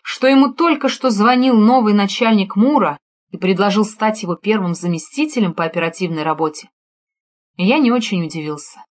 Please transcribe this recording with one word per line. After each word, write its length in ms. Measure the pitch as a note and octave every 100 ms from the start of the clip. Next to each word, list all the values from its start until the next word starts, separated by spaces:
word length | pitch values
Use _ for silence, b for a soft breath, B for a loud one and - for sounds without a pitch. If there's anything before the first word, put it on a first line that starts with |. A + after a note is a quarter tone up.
что 240 | - - C4
ему 260 | C4+ C#4
только 360 | - E4+ D#4 C4
что 220 | - C4
звонил 480 | G3+ A3+ B3 C4 A3+
новый 360 | G#3+ B3+ G#3+
начальник 640 | G#3 G3 - A#3 G#3+ F#3+ G3
мура 420 | B3+ C#4+ E3+ D3 _ _ -
и 60 | F3
предложил 480 | F#3 F#3 G3+ G3
стать 380 | G#3 - A3 G#3+
его 140 | F3 E3
первым 380 | G3+ G#3+ F3+
заместителем 800 | E3 F3 E3 - - D4+ B3 F#3
по 100 | E3+
оперативной 580 | E3 F3 E3 E3 F3+ D#3+
работе, 480 | D#3 D3+ D#3 D#3 - _ _ _ _ _ _ _ _ -
я 220 | F#3 D4+
не 140 | B3
очень 320 | B3 A3+ F#3
удивился. 600 | D#3+ D#3+ D3+ D3 - - -